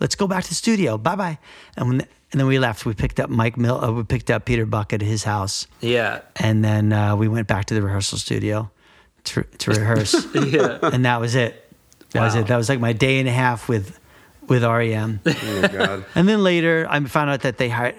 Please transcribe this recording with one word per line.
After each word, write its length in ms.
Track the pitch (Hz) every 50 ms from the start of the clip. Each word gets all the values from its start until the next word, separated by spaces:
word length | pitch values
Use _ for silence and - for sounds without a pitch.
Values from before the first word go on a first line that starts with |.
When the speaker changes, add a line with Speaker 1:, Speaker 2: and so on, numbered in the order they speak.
Speaker 1:
Let's 140 | - 127 -
go 120 | - 202
back 160 | 180 190 185 -
to 40 | -
the 40 | 165
studio. 440 | - - 233 226 196 175 120 110 107
Bye-bye." 400 | 110 165 196 196 196 170 156 - - - - - - - -
And 120 | - 131 123
when, 120 | 127 135 - - _ _ _ _ -
and 80 | 135
then 60 | 135
we 120 | 131 135 135
left. 260 | 131 117 107 - -
We 80 | 120 107
picked 260 | - 131 - - -
up 100 | 131 -
Mike 260 | 131 117 113 117 110
Mill-, 260 | 120 117 117 123 - 127
uh, 100 | 117 113
we 100 | 120 110
picked 280 | - 131 120 - -
up 140 | 117 107 -
Peter 220 | 120 120 117 110
Buck 260 | 107 113 107 104 - 120
at 80 | 101
his 240 | 104 104 110 104 -
house. 420 | 107 104 104 95 98 - - - - _ _
Speaker 2:
Yeah. 400 | - 117 123 120 110 101 - - - - -
Speaker 1:
And 280 | - - 107 110 110 107
then, 280 | 107 107 107 104 107 107
uh, 240 | 104 104 104 104
we 120 | 101 110 107
went 180 | 110 117 104
back 200 | - - 95 92
to 80 | - 113
the 60 | 107 101
rehearsal 360 | 95 104 98 95 - 107 104
studio 520 | - - 117 107 104 104 104 110 110 104 - _ _ _ - - _ _ _ _ -
to, 180 | - - - - - - -
to 120 | - 110
rehearse. 440 | 110 107 107 107 117 110 104 - - 320 - -
Speaker 2:
<laughs> 40 | -
Yeah. 440 | - 143 135 151 151 127 120 123 - 170
Speaker 1:
And 220 | 156 135 127 127
that 140 | 123 123 117
was 140 | 117 117 120
it. 260 | 131 120 113 - - - _ - _ _ _ _ _ - _ -
That 100 | 117 117
was 120 | 113 107
Speaker 2:
Wow. 60 | 117 107
Speaker 1:
it. 40 | 101
That 80 | 123
was, 120 | 120 113 123
like, 120 | 139 127
my 120 | 120 117 117
day 280 | 104 139 131 135 135
and 80 | 131 127
a 40 | 120
half 360 | 127 131 123 120 110 - -
with, 280 | 120 107 95 - - - _ - - - - - - _ - -
with 160 | 131 123 120
R 180 | 117 113 117 117
E 100 | 113 110
M. 280 | 107 107 110 110 98 -
Speaker 3:
Oh, 360 | - - - 117 110 101 - -
my 60 | 196
God. 360 | - - - 190 98 - 95 -
Speaker 1:
<laughs> 40 | -
And 140 | 165 180 202
then 140 | 220 208 196
later, 420 | 185 175 170 160 165 165 160 160 -
I 100 | - 147 143
found 260 | 127 - 156 147 143
out 100 | 143 131
that 160 | - 135 110
they 140 | - 131 120
hired, 240 | 117 120 120 123 -